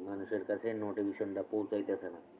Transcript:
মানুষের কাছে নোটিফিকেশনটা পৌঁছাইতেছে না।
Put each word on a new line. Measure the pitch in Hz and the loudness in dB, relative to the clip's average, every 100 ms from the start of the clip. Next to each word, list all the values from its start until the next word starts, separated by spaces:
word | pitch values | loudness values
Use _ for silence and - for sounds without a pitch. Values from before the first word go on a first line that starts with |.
| 92 | -4
মানুষের | 98 95 107 92 | -4 0 0 2
কাছে | 101 113 110 | 0 2 0
নোটিফিকেশনটা | 104 101 101 95 101 98 92 | 0 2 0 2 0 0 0
পৌঁছাইতেছে | 107 98 107 101 98 92 85 | 0 2 0 2 0 -2 -8
না। | - - | -14 -20